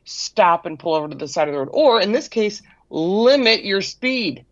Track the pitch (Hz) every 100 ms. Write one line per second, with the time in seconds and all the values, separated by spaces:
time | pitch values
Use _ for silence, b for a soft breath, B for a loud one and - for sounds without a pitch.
0 | - - - - 175 170 175 156 170 156
1 | 151 143 147 170 151 143 135 - 294 226
2 | 196 254 - 226 208 208 b b _ 156
3 | 170 208 240 277 226 220 196 196 196 -
4 | 254 254 185 120 _